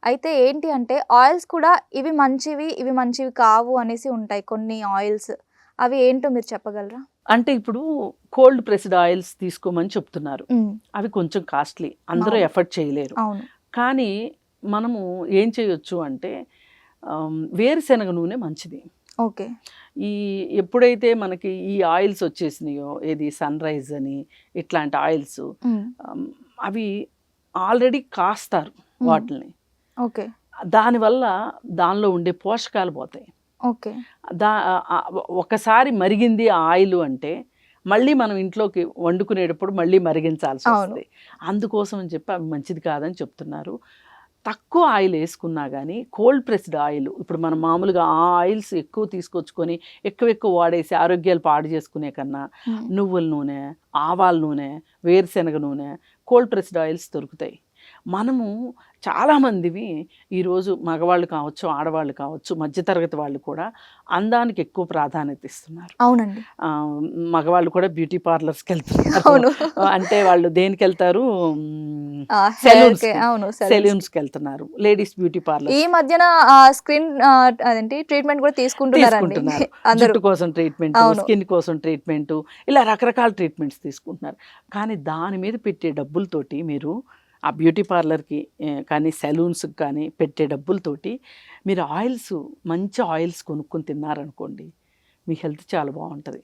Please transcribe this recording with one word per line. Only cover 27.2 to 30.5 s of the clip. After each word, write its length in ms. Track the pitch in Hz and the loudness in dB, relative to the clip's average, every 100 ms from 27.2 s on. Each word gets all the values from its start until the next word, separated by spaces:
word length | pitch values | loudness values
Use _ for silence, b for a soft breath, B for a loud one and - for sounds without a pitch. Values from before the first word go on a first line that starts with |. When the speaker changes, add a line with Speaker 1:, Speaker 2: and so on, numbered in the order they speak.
| _ _ _ - 185 | _ _ _ -6 0
Speaker 2:
already 280 | 240 254 262 254 | 2 2 0 -6
కాస్తారు 560 | - 180 208 - 190 156 | -2 -2 -2 -4 -4 -4
Speaker 1:
మ్మ్. 400 | _ _ _ 254 | _ _ _ 2
Speaker 2:
వాటిల్ని. 440 | 156 - 139 - _ _ _ _ - | 2 0 -12 -14 _ _ _ _ -6
Speaker 1:
ఓకే. 260 | 247 226 208 - _ | -6 -6 -12 -12 _